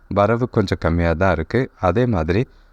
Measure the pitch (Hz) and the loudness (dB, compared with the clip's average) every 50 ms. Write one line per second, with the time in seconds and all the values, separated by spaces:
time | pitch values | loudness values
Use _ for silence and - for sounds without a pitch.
0 | - - - 98 101 107 117 117 127 - - 117 101 - - - - 85 82 85 | -14 -4 0 2 2 2 2 0 -2 -2 -2 -2 -2 0 -2 -2 -2 0 0 0
1 | 85 85 82 80 95 95 85 78 80 - - 120 131 - _ - 98 92 90 120 | 0 0 0 2 2 0 0 0 -2 -2 -2 -2 -2 -4 _ -4 -2 0 0 2
2 | 127 120 110 85 78 78 87 107 135 - - - _ _ | 0 0 0 0 0 0 0 0 -2 -4 -8 -18 _ _